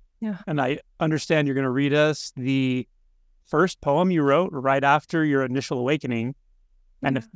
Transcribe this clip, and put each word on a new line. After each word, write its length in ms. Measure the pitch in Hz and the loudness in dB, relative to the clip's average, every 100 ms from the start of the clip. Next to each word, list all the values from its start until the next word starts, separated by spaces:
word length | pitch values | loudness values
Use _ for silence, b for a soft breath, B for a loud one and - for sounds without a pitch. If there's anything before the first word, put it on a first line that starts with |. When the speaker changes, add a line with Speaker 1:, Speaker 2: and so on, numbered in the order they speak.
| _ _ | _ _
Speaker 1:
Yeah. 180 | 220 180 - | -8 -8 -4
Speaker 2:
And 120 | 151 | -2
I 200 | 127 151 - _ | -2 -4 -10 _
understand 480 | 160 156 - 160 143 | -2 -2 0 0 2
you're 80 | |
gonna 160 | 135 135 | 0 0
read 220 | 127 143 | 0 2
us 400 | 147 151 147 - - | 4 2 0 -8 -8
the 520 | 127 135 131 127 113 _ _ _ _ _ _ | -2 0 0 -2 -6 _ _ _ _ _ _
first 340 | 156 180 - | 0 0 -2
poem 300 | 143 143 185 | -2 2 2
you 120 | 170 | 2
wrote 280 | 139 143 185 | 2 2 0
right 300 | 147 135 135 | -2 0 2
after 420 | 139 147 - 165 | 2 2 0 0
your 200 | 156 139 | 2 2
initial 340 | 131 131 - 135 | 0 -2 -4 -4
awakening. 560 | 123 151 127 117 117 - _ _ _ _ _ _ | -2 -2 -2 -4 -4 -8 _ _ _ _ _ _
And 140 | 143 127 | -2 -2
Speaker 1:
Yeah. 60 | |
Speaker 2:
if, 60 | - | -4